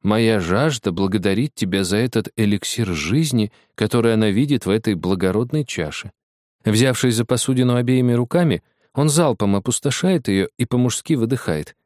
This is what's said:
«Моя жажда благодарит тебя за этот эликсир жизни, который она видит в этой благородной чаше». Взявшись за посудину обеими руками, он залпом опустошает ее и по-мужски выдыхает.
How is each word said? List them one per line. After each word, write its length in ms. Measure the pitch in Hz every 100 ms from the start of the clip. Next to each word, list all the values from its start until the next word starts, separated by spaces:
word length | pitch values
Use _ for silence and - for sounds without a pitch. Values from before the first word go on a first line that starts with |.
«Моя 360 | 98 107 113 110
жажда 540 | 85 98 156 131 -
благодарит 600 | 87 98 101 95 98 147
тебя 300 | - 101 98
за 140 | 90 101
этот 320 | 123 113 - -
эликсир 500 | 104 101 - - 107
жизни, 580 | 82 76 127 160 127 104 _ _ -
который 380 | 107 120 117
она 160 | 110 110
видит 360 | 98 143 135 -
в 40 |
этой 240 | 107 110
благородной 720 | 95 87 95 95 98 120 156 139
чаше». 480 | - 78 - 101 _ _ _ _ _
Взявшись 520 | - 107 131 123 127 113
за 100 | 117
посудину 500 | 127 - 127 127 123
обеими 380 | 120 127 123
руками, 500 | 120 120 175 170 90 _ _ _
он 160 | - 151
залпом 480 | 143 160 113 101 98
опустошает 720 | 101 - 147 - 185 180 123
ее 180 | 98 92 _
и 60 |
по-мужски 520 | 120 123 123 - - 151
выдыхает. 600 | 113 127 - 78 - -